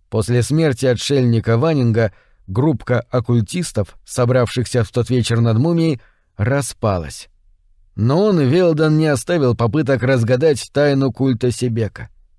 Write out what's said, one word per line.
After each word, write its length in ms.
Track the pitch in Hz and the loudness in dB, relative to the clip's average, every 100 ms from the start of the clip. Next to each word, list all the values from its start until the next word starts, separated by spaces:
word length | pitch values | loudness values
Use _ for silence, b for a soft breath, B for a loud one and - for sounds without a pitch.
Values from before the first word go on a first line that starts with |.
| _ | _
после 340 | 113 104 123 | -4 0 0
смерти 440 | 117 156 160 127 131 | 0 0 0 0 0
отшельника 720 | 117 - 143 123 117 110 117 | 0 0 0 2 2 2 2
Ваннинга 540 | 160 147 120 110 110 b b b b | 2 2 2 2 0 b b b b
группка 540 | 101 151 131 - 123 - | -2 0 0 -2 -4 -2
оккультистов, 840 | 127 117 120 101 180 - - 95 - | -4 0 0 0 -4 -6 -6 -6 -8
собравшихся 800 | - - 120 127 117 127 117 123 | -10 -2 0 2 0 -2 -2 -2
в 60 | 107 | -2
тот 200 | 123 113 | -2 0
вечер 300 | 127 113 117 | 0 0 0
над 180 | 117 110 | 2 2
мумией, 420 | 160 170 165 139 b b b - | 2 2 0 -2 b b b -6
распалась. 920 | 107 139 135 - 110 92 73 - - _ _ _ _ _ _ | -2 -2 -4 -4 -2 -2 -6 -14 -20 _ _ _ _ _ _
Но 300 | - 113 160 | -4 0 2
он, 160 | 214 175 | 2 2
Велдон, 560 | 131 170 180 156 156 156 | 2 2 2 2 2 2
не 100 | 156 | 2
оставил 480 | 135 - 175 127 | -2 -2 0 0
попыток 480 | 117 139 151 139 131 | 0 0 0 0 0
разгадать 680 | 123 131 113 127 160 135 - | 0 0 2 2 2 0 -2
тайну 400 | 143 147 135 135 | 0 2 2 0
культа 380 | - 135 117 127 | -2 -2 0 -2
Себека. 580 | 117 127 113 104 - 117 _ _ | -2 -4 -2 -4 -8 -18 _ _